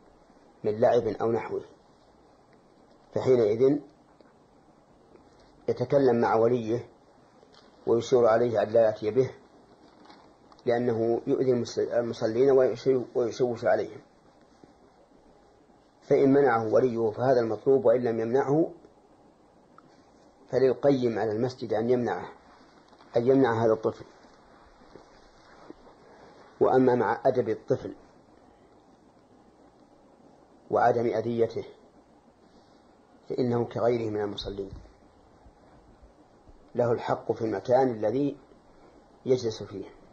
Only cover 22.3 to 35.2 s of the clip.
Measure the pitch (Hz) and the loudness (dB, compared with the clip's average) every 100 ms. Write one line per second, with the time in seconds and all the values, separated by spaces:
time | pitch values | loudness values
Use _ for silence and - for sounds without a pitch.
22.3 | - - - - - _ - - 123 120 | -18 -20 -20 -20 -20 _ -20 -4 -2 2
23.3 | 135 127 113 117 110 113 - - - - | 4 4 2 2 2 -2 -6 -16 -20 -20
24.3 | _ _ - - _ - - - - _ | _ _ -20 -20 _ -20 -20 -20 -20 _
25.3 | _ - - - - - - - - - | _ -20 -20 -20 -20 -20 -20 -20 -20 -20
26.3 | - - - 110 131 127 123 101 117 135 | -20 -16 -2 2 4 4 4 0 0 0
27.3 | 120 110 104 - 127 - - - _ _ | 0 -2 -4 -4 -4 -6 -14 -20 _ _
28.3 | _ _ _ _ _ _ _ _ _ _ | _ _ _ _ _ _ _ _ _ _
29.3 | _ _ _ - _ _ _ _ _ - | _ _ _ -20 _ _ _ _ _ -20
30.3 | _ _ _ - 101 113 117 117 104 113 | _ _ _ -6 0 0 0 -2 -2 -4
31.3 | 117 113 104 - - - _ _ _ _ | -2 -2 -4 -14 -18 -20 _ _ _ _
32.3 | _ _ _ _ _ _ _ _ _ - | _ _ _ _ _ _ _ _ _ -12
33.3 | 147 123 120 117 117 117 120 110 104 101 | -6 -4 -2 -4 -2 -2 -2 -4 -6 -6
34.3 | 95 98 101 95 - - _ _ _ | -8 -10 -10 -12 -14 -20 _ _ _